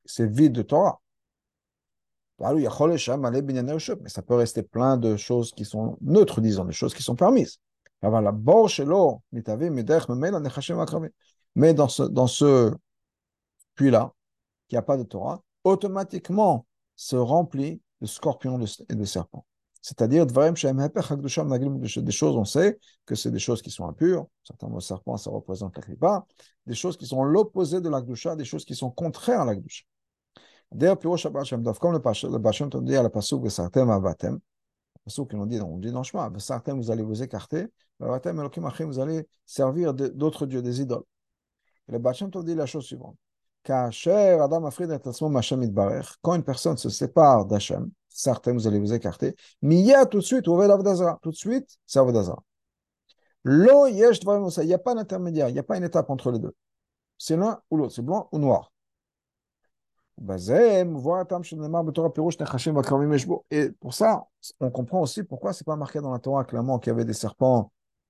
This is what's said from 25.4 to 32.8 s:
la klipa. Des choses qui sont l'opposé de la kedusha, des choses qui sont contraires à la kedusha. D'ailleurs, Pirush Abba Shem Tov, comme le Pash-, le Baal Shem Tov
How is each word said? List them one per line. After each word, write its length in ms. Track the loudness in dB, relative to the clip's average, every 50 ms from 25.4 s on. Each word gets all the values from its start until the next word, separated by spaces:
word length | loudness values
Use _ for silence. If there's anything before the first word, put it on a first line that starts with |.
| -8 -10 -10 -10 -10 -10 -12
la 60 | -14 -16
klipa. 420 | -16 -8 -2 0 0 0 0 -4 _ _ _ -20 _ _ _ _
Des 80 | -12 -10
choses 220 | -8 -6 -8 -8
qui 100 | -8 -12
sont 180 | -8 -4 -2 0
l'opposé 560 | 2 2 2 2 0 0 -2 -2 -2 -2 -4
de 80 | -2 -2
la 120 | -4 -4
kedusha, 360 | -6 -8 -12 -8 -6 -8 -6
des 80 | -6 -8
choses 200 | -10 -10 -12 -12
qui 120 | -12 -12
sont 140 | -10 -8 -10
contraires 500 | -8 -6 -8 -8 -8 -6 -2 0 0 0
à 40 | 0
la 120 | -2 -2
kedusha. 280 | -4 -8 -14 -18 -20 -20 _ _ _ _ _ _ _ _ _ _ _ _ _ _ _ _ _
D'ailleurs, 280 | -4 0 2 2 2 2
Pirush 260 | 0 -4 -4 -2 -4
Abba 200 | -6 -6 -6 -8
Shem 180 | -6 -6 -4 -4
Tov, 160 | -4 -4 -2
comme 140 | -2 0 0
le 60 | 0
Pash-, 260 | 0 -2 -2 -2 -4
le 120 | -6 -6
Baal 160 | 0 0 0 0
Shem 160 | 0 -4 -6
Tov 160 | -6 -6